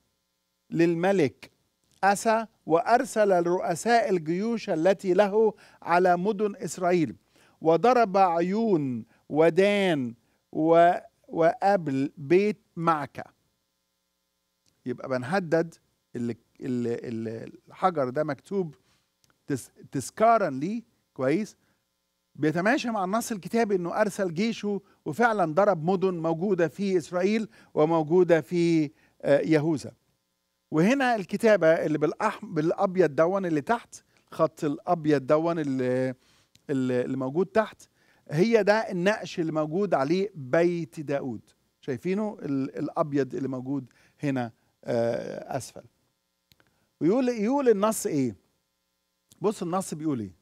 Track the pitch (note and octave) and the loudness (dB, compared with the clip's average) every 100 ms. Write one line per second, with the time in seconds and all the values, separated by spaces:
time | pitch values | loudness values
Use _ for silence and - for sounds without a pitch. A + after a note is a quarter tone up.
0 | _ _ _ _ _ _ - D#3 E3+ E3 | _ _ _ _ _ _ -6 2 2 2
1 | F3+ G3 C#3 - - _ _ _ _ _ | 2 2 0 -2 -20 _ _ _ _ _
2 | F#3+ G3+ A3+ A3 A3 _ - D#3 - A#3 | 0 2 0 -2 -4 _ 0 2 4 2
3 | B3+ A3+ G#3 F3+ F3 F3+ - E3 A3 A#3 | 2 0 4 4 2 0 -2 -2 2 2
4 | A3+ F#3+ D#3 F3 A3 A#3 - E3 E3+ G3 | 2 0 -2 -4 -2 -4 -2 0 2 2
5 | F#3+ F3+ G#3 G#3 A3 - - _ - F3 | 2 2 2 4 2 0 -12 _ 0 2
6 | F#3 F3 F#3 G3+ G#3 G3+ E3 - F3+ F3+ | 4 2 0 -2 -4 -4 -10 -4 0 2
7 | D3 F#2+ _ _ _ - D#3+ E3 A3+ B3 | 0 -6 _ _ _ -4 2 4 4 4
8 | A3+ F#3+ F#3+ E3+ F3 G3+ A3+ F3 C#3 A#2+ | 4 4 2 2 0 0 0 0 0 -6
9 | G#2+ _ - D3 E3 E3 G3 G3+ F#3+ D#3 | -10 _ -4 2 4 4 0 2 0 0
10 | B2 A2+ _ _ _ - D#3 E3 E3+ F3+ | -4 -10 _ _ _ -2 2 6 6 2
11 | - _ - G3 D#3+ - G3 G3+ D3+ C3+ | -4 _ -10 0 0 2 0 0 0 -4
12 | C#3+ - C#3 F3 G#3 - _ - E3 D#3+ | -4 -6 0 2 2 -4 _ -6 -2 -2
13 | - - - _ _ _ _ _ _ _ | -4 -12 -18 _ _ _ _ _ _ _
14 | _ _ _ _ _ _ _ _ B2+ A#2 | _ _ _ _ _ _ _ _ -10 -10
15 | - B2+ B2 F#3+ E3+ E3 E3 - _ _ | -4 -6 -2 -4 0 0 0 -8 _ _
16 | _ - A#2 A2+ _ - - B2 A#2+ A#2 | _ -8 -6 -8 _ -12 -6 -4 -4 -6
17 | - A2+ A2+ A2+ - - _ - F#3 D#3+ | -8 -8 -8 -10 -14 -18 _ -4 -2 0
18 | C3 C3 D3+ C#3 - G3 F3 C#3+ _ _ | -4 -2 -4 -6 -8 -6 -6 -8 _ _
19 | _ _ _ _ - C#3 - _ - C#3+ | _ _ _ _ -8 -8 -8 _ -12 -8
20 | B2 - A3 A3+ F#3 C3 D#3+ A3+ - _ | -8 2 4 4 2 -4 -6 -8 -10 _
21 | _ - C3 E3 G#3+ - _ _ _ _ | _ -4 0 0 -2 -12 _ _ _ _
22 | _ _ _ - D3+ D#3+ F#3+ C4+ A#3+ A3 | _ _ _ -4 -2 0 0 0 -2 -4
23 | F3+ A3 A3+ G#3+ F3 A3+ A3 G3 E3+ - | -2 -4 -4 -8 -4 -2 0 0 -2 -2
24 | G#3+ - F#3+ D#3+ A3+ C4+ G#3 G3 - _ | -2 -2 -4 -2 -2 -2 -4 -6 -8 _
25 | - D3+ A#3 G#3+ E3 D#3 G#3 F3 D#3 F#3+ | -8 0 0 2 0 2 2 2 0 0
26 | F#3+ F3+ D#3+ D#3+ G3 F3+ D#3+ - G3 F#3 | 0 -2 -2 -2 -2 0 0 -2 -2 -2
27 | D3 F3 F#3 A3 G#3 - _ D3+ D#3 E3 | -2 -2 0 0 -4 -12 _ 0 2 2
28 | D3+ F3+ F3 E3 C#3 F3 E3+ E3 D3 - | 2 4 6 4 2 0 2 2 0 -6
29 | _ _ - C#3+ - D#3 D3+ D3+ A2 - | _ _ 2 2 4 2 2 -2 -6 -18
30 | _ _ _ _ _ _ - D#3 F#3 C#4 | _ _ _ _ _ _ -4 2 2 2
31 | B3+ A3+ F3+ G3+ A3+ G#3 D#3+ E3 E3 D3+ | 0 -2 -4 0 4 4 6 4 2 0
32 | D3+ - G#3+ - G#3+ D#3 D#3 F#3+ G3 F3+ | -2 -2 -4 -4 -8 -4 -2 0 0 2
33 | E3 C#3 E3 G3 F#3 D3+ B2+ A#3 - - | 2 2 0 0 -2 -2 0 -4 -6 -20
34 | _ _ _ - D#3+ - D#3 C#3+ - F3 | _ _ _ -2 -2 0 -4 -4 -2 -2
35 | D3+ C#3+ C3 D3+ E3 E3+ D3 C3 B2+ B2+ | 2 0 2 0 0 -2 -4 -2 0 0
36 | C3 B2+ _ _ _ _ - C#3 B2+ B2 | -2 -6 _ _ _ _ -6 -2 0 -2
37 | B2+ B2+ C3 D3 F#3+ A3 G#3+ - - _ | -2 -4 -4 -2 -2 0 -2 -6 -20 _
38 | _ _ - D3+ G#3+ A3+ G3 G#3 A3 F#3 | _ _ -6 0 4 4 4 2 0 -2
39 | F3+ G#3+ E3+ - D#3+ D#3 D#3 E3 G3+ E3 | 0 -2 -4 -6 -4 -2 -2 -2 0 0
40 | C#3 F3+ G3+ D#3+ B2+ D#3+ F3 F3 D#3 - | 2 0 -2 -6 -2 2 2 0 -6 -10
41 | C#3+ C#3 C3+ G#2+ - _ _ _ - B2+ | -6 -6 -6 -10 -14 _ _ _ -10 -6
42 | F3 F#3+ G#3+ G#3+ - C#3 C3+ - D3+ - | -4 -4 -4 -8 -6 -4 -4 -6 -6 -4
43 | D#3+ C#3+ C3+ C3+ C3+ C3 B2+ C#3 B2 _ | -2 -2 -2 -4 -8 -8 -6 -8 -8 _
44 | _ _ D3 C3+ A#2 - _ _ - B2 | _ _ -6 -4 -6 -10 _ _ -4 -2
45 | A#2 F2 - G1+ - C#3+ - - - _ | 0 -2 -6 -12 -8 -10 -10 -18 -20 _
46 | _ _ _ _ _ _ _ _ _ - | _ _ _ _ _ _ _ _ _ -2
47 | D3+ A#3 B3+ A#3+ G#3 C#4 B3+ G#3 G#3 G#3+ | 2 2 2 0 0 2 2 2 2 -2
48 | G#3 D#3 C3 G#2 _ _ _ _ _ _ | -2 -2 -2 -4 _ _ _ _ _ _
49 | _ _ _ - F#3 G#3+ F3+ F3+ F#3+ D#3+ | _ _ _ -6 -4 -4 -4 -4 -6 -6
50 | D#3 C3+ G2+ F2+ | -4 -4 -6 -12